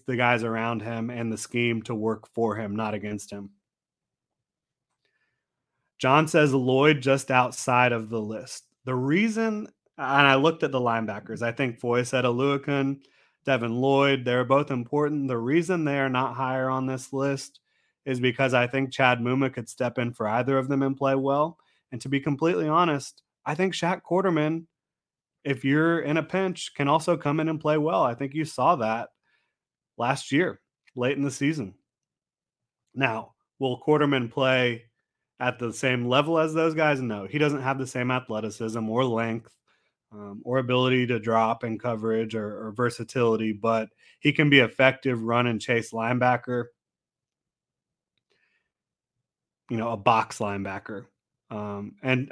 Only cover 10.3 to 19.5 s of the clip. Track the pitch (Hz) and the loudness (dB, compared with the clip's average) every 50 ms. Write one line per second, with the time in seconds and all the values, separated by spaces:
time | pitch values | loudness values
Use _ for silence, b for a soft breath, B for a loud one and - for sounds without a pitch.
10.3 | 135 135 139 165 165 160 165 143 135 127 123 120 113 113 113 107 101 104 - - | 6 6 4 4 2 2 -2 -2 0 0 0 0 0 0 -2 -4 -6 -8 -10 -10
11.3 | 113 104 117 117 117 - 139 127 117 - - 120 120 123 123 123 - 127 123 123 | -8 -4 -4 -4 -2 -2 -4 -4 -4 -4 -2 0 0 0 0 0 0 0 2 2
12.3 | 120 120 139 139 139 139 139 143 143 139 135 135 139 139 b b b b b b | 2 2 0 0 0 -2 -2 -2 -2 0 0 -2 -2 -6 b b b b b b
13.3 | b b _ 139 135 120 120 117 113 123 131 135 139 135 139 139 135 131 120 123 | b b _ 0 0 0 0 -2 -2 0 2 4 4 4 4 4 2 0 0 0
14.3 | 123 127 123 120 135 143 147 143 139 123 120 - - 147 151 147 151 147 139 131 | 0 0 2 4 2 2 2 0 -4 -6 -4 -2 -2 0 0 0 -2 -2 -2 -2
15.3 | 127 117 113 127 147 170 165 175 185 170 156 143 143 139 135 135 127 127 131 123 | -2 -2 0 0 2 2 2 2 0 0 0 0 0 0 0 0 0 0 0 -2
16.3 | 120 127 135 127 131 131 131 131 131 131 131 131 131 127 127 - 135 135 135 139 | -2 -4 -4 -2 -2 -2 -2 0 -2 -2 -2 -4 -4 -6 -8 -8 -4 -2 -2 -2
17.3 | 139 135 - - - _ _ _ _ _ _ _ _ _ - 139 131 123 123 127 | -2 -4 -8 -12 -20 _ _ _ _ _ _ _ _ _ -6 -4 -2 0 0 0
18.3 | 127 - 135 131 127 123 123 120 135 135 135 131 - - 135 123 123 120 117 123 | 2 2 2 2 4 2 2 2 0 -2 -4 -2 0 2 4 4 4 2 0 0
19.3 | 131 135 135 131 | 0 0 0 -2